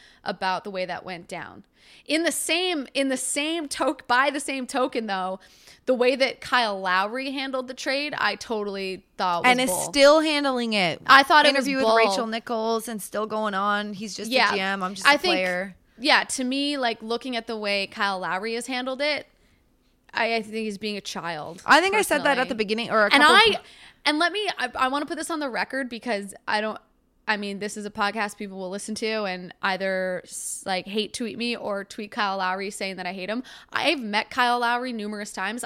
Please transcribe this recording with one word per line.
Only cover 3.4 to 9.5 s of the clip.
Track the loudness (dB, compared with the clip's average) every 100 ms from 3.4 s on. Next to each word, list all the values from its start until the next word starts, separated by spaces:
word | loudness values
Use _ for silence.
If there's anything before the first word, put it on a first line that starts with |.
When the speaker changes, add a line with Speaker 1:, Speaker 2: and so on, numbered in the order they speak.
| -2 -4 -4
Speaker 1:
tok-, | -2 -2 -2 0
by | 2 2
the | 0
same | -4 -6 -4
token, | -2 -2 -2 -4
though, | -4 -4 -8 -12 _ -20 -6 0
the |
way | 2 4 4
that | 2 -2
Kyle | 0 2 2 0
Lowry | 0 2 2 -2 -4
handled | -4 -4 -4 -6
the |
trade, | -6 -2 -2 -2 0
I | 0
totally | -2 -4 -4 -4 -6 -6 -8 -10 -4
thought | 0 2
was | 4